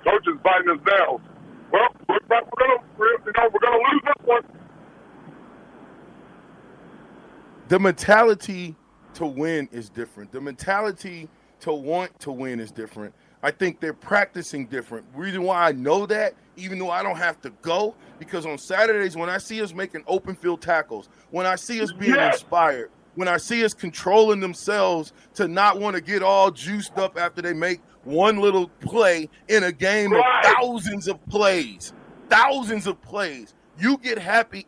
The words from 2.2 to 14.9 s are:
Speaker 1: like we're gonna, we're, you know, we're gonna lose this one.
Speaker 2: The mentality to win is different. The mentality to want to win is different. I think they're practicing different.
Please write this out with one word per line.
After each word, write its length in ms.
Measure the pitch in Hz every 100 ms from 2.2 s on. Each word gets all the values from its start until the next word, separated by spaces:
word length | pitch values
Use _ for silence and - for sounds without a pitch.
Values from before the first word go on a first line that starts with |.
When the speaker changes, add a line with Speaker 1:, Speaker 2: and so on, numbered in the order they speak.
| -
Speaker 1:
like 140 | - -
we're 220 | - 523
gonna, 160 | 508 - -
we're, 140 | -
you 200 | 466 - 233
know, 120 | 233
we're 80 | 302
gonna 180 | 254 233 254
lose 100 | 294 285
this 200 | 285 -
one. 160 | - - - - - - - - - - - - - - - - - - - - - - - - - - - - - - - - - -
Speaker 2:
The 120 | 185
mentality 960 | 196 175 - 214 226 208 - 185 175 156 _ _ _ -
to 100 | 156
win 420 | 135 156 160 139
is 180 | 120 107
different. 420 | - 113 - 101
The 80 | 131
mentality 840 | 143 131 - 196 214 196 196 175 156 _ _ _
to 120 | -
want 440 | 151 139 170 180 _
to 120 | -
win 280 | 127 131 120
is 120 | 110
different. 440 | - 110 - 104 _ _ _ 143
I 60 |
think 280 | - 190 -
they're 140 | 160
practicing 720 | - - 202 202 180 160 147 123
different. 400 | 135 117